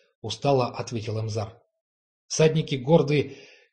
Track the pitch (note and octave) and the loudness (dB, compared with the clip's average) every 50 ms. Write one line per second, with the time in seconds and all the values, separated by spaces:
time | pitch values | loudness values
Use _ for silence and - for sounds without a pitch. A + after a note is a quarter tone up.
0 | _ _ _ _ - G#2+ - - - C#3+ C#3 B2+ A#2+ A2+ - - A2+ - B2 A2+ | _ _ _ _ -12 -12 -8 -4 0 2 2 2 2 0 -4 -8 -10 -8 -8 -8
1 | G#2 A2+ G#2+ A2 A2 A2 G#2 A2 G2+ G2+ - _ _ _ _ _ _ _ _ _ | -6 -6 -6 -6 -6 -6 -6 -6 -8 -8 -12 _ _ _ _ _ _ _ _ _
2 | _ _ _ _ _ - - - D#3 D#3 D#3 D#3+ D3+ - C#3+ B2+ A#2+ C3+ E3 D#3 | _ _ _ _ _ -4 0 4 4 4 4 2 -2 -2 -4 -4 2 4 4 4
3 | C#3 C#3 D3+ C#3+ B2 - - - - - - _ _ _ | 4 4 2 0 0 -2 -6 -18 -20 -20 -20 _ _ _